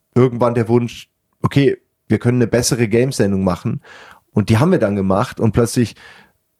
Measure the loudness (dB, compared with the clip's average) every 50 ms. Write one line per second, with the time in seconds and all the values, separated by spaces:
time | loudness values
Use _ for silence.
0 | _ _ 2 2 2 2 2 0 -2 0 0 0 0 2 2 0 0 -2 -8 -14
1 | -20 _ _ _ _ _ _ _ -6 -2 0 2 2 2 0 -2 _ _ _ _
2 | _ -2 -2 0 0 0 0 0 0 0 0 0 -2 -2 -2 -2 -2 0 0 0
3 | 0 0 -2 -2 -2 0 0 0 0 -2 -2 -4 -4 -6 -6 -8 -10 -14 -20 -20
4 | -20 -20 -20 -20 _ _ -4 -2 0 2 2 2 2 2 2 2 0 0 0 -2
5 | 0 0 0 0 0 -2 -4 -2 -2 0 2 0 0 0 0 -2 -2 -2 -4 -10
6 | -20 -20 -20 -20 -20 _ _ _ _ _ _ _